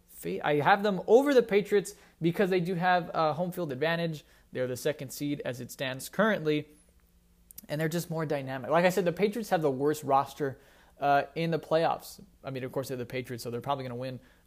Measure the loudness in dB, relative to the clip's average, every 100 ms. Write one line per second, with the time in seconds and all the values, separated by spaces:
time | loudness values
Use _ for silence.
0 | _ -12 -8 -4 0 2 4 4 2 0
1 | 6 6 6 4 4 2 2 0 0 -10
2 | -20 -2 0 2 2 2 0 0 2 2
3 | 0 0 0 0 -4 -4 -6 -2 0 0
4 | -2 -4 -12 _ _ -4 -4 -2 -2 -4
5 | -6 -6 -4 -4 -6 -8 -10 -8 -8 -8
6 | -4 2 2 2 0 0 -2 -14 _ _
7 | _ _ _ _ -20 -20 -8 -2 -2 -2
8 | -4 -4 -2 -2 -4 -6 2 4 4 4
9 | 2 2 0 0 0 2 2 2 0 0
10 | 2 2 2 -4 -6 -6 -16 -20 _ -2
11 | 2 4 2 -2 -2 -2 2 2 2 0
12 | -8 -18 -20 _ -10 -8 -6 -6 -4 -6
13 | -6 -6 -6 -8 -8 -6 -4 -4 -6 -8
14 | -8 -10 -16 _